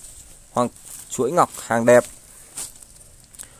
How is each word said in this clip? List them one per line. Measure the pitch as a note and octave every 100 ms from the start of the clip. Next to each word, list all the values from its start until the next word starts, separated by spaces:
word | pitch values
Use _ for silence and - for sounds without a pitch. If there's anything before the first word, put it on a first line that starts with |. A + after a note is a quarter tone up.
| - - - - -
hoàng | A#2+ A#2+ - - - -
chuỗi | - B2+
ngọc | E3+ C3 -
hàng | - A#2 A#2+
đẹp. | B2 - - - - - - - - - - - - - - -